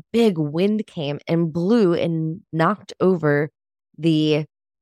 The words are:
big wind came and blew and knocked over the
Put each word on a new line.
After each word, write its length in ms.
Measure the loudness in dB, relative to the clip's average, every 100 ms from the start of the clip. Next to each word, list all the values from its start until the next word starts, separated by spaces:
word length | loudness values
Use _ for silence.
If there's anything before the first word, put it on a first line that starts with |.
| -2
big 260 | 0 2 2
wind 480 | -2 -2 0 -2 -6
came 320 | -8 -6 -6 -2
and 240 | -2 0
blew 400 | -2 0 2 4
and 480 | 2 0 -2 -4 -6 -6
knocked 400 | -2 0 -2 -8 -2
over 500 | 0 2 2 0 -2 -8 _ _ _ -4
the 460 | 0 2 2 0 -2 _ _ _